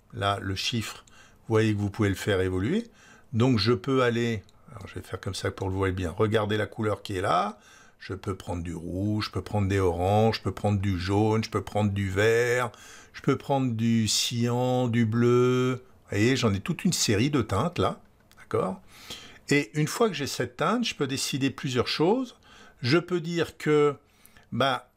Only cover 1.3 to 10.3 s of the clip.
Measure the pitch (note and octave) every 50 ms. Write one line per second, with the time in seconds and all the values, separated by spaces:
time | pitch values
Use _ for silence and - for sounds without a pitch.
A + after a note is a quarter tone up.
1.3 | - - - - A2 A2 A2 A2 G#2+ G2+ G2+ G2+ G2 - A2 G2+ F#2+ - - -
2.3 | G2+ F#2 F#2 F#2+ F#2 F#2 F#2+ A#2 E3+ A3 A#3 - - - - - - - - -
3.3 | - A2 A#2 C3 C3 A2 G2 A2 B2 A#2+ - - C3+ C3 B2+ A#2+ A2+ A#2 A#2+ A#2
4.3 | A2+ G#2 - - - - - - - - F#2+ F2+ - - - - - - - G2+
5.3 | F#2 - - G#2 - - - F#2+ F#2+ F#2+ G2 F#2+ F2+ F#2 F#2 E2+ D#2+ - A2 A2
6.3 | G#2+ A2 G#2 G2+ G#2+ G#2+ G#2 G2+ - - A2 G#2+ G#2 - - - G#2 F#2 F#2 A2
7.3 | D#3 F3 F#3+ G#3 A3 - - - - - - - - _ - - G2 F2+ - -
8.3 | F#2+ - - - G2 F2 E2 F2 E2 E2 D#2+ F2 F2 F#2 G2 G#2 G#2+ G#2+ G2+ -
9.3 | - - F2+ - - G#2 G2+ F#2+ G2 G2 F#2+ F2+ E2+ E2+ F2+ F#2+ G#2 G#2+ A2 A2+